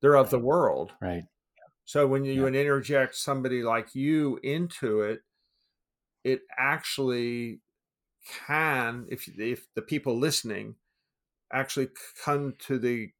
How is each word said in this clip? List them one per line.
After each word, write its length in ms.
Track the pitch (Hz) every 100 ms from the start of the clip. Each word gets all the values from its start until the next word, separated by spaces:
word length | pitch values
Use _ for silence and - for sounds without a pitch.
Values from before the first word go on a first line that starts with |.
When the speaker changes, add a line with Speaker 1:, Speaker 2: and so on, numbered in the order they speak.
Speaker 1:
They're 140 | 139 143
of 120 | 135
the 80 | 131
Speaker 2:
Right. 80 | 120
Speaker 1:
world. 480 | 160 135 67 82 -
Speaker 2:
Right. 240 | 95 87 85 _ _ _ - _ -
Speaker 1:
So 200 | 147 139
when 180 | 135 139
you 160 | 135 135
Speaker 2:
Yeah. 120 | 131
Speaker 1:
interject 540 | 143 139 135 143 127 -
somebody 480 | - 135 127 123
like 320 | 117 113 110 135
you 440 | 139 156 147 127
into 580 | - 151 175 - 127 107
it, 220 | 104 113 _ _ _ _ _ _ _ _ _ _
it 180 | 127 131 - -
actually 1040 | 131 156 - - 135 123 120 120 117 110 _ _ _ _ _ _ - - -
can, 600 | 147 151 135 117 120 120
if, 180 | 123 - -
if 320 | 110 123 -
the 80 | -
people 360 | - 151 139 117
listening 580 | 151 - 117 101 104 110 _ _ _ _ _ _ _
actually 360 | 131 135 - 131
c-, 60 | - - -
come 300 | - 143 143 -
to 180 | - 131
the 340 | 120 120 107 _